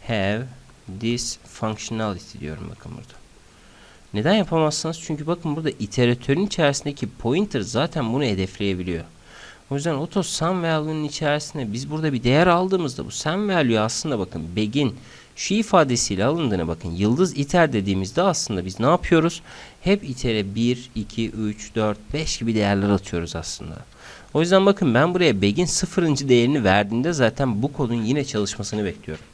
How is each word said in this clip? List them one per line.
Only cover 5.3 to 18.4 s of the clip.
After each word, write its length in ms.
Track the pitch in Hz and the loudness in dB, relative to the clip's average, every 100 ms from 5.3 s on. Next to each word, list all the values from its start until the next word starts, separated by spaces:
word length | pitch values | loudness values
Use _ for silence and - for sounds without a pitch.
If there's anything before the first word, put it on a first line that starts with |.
| 170 160 151 | -4 -4 -2
burada 140 | 160 | -4
iteratörün 760 | - 104 - 120 123 - 151 202 | -4 -4 2 2 2 0 0 0
içerisindeki 640 | - 147 139 147 143 - | 2 2 2 -6 -6 -8
pointer 520 | - 113 156 208 127 | -6 -2 0 0 -2
zaten 520 | 104 120 165 160 113 | -2 -2 -2 -2 -2
bunu 100 | 127 | 0
hedefleyebiliyor. 800 | 139 95 95 - 101 90 90 82 78 - - - - - - | 0 0 -2 -2 -2 -2 -4 -6 -8 -18 -20 -20 -20 -20 -8
O 60 | 143 | -4
yüzden 180 | 160 | -2
auto 300 | 143 160 196 | -4 -2 -4
sum 400 | 170 - 160 185 | -4 -2 -2 0
value'nun 400 | 170 160 151 156 | 0 0 -2 -4
içerisine 680 | 147 - 151 147 - 151 113 | -4 -2 0 0 -4 -8 -6
biz 180 | 113 139 | -6 -6
burada 220 | 156 156 | -2 0
bir 100 | 127 | 0
değer 240 | 120 143 180 | 2 4 4
aldığımızda 580 | 175 185 190 156 - - | 4 2 0 0 -4 -8
bu 60 | |
sum 380 | - 156 185 208 | -4 -4 -2 0
value 300 | 180 131 110 | 2 4 4
aslında 400 | 110 - 160 120 | 2 -2 -2 -2
bakın 360 | 92 - 80 92 | -4 -6 -4 -2
begin 400 | 107 131 135 65 - - - - | 0 2 0 -2 -16 -20 -20 -10
şu 180 | - | -2
ifadesiyle 720 | 202 214 185 143 120 - 95 113 | -2 4 4 4 2 0 2 2
alındığına 420 | 170 139 95 82 | 2 2 0 0
bakın. 240 | 82 87 | -4 -6
Yıldız 460 | 85 208 240 185 139 | 0 2 4 2 0
iter 360 | 143 175 160 | 2 4 4
dediğimizde 480 | 117 98 95 95 - | 2 0 0 0 2
aslında 440 | 190 165 | 2 0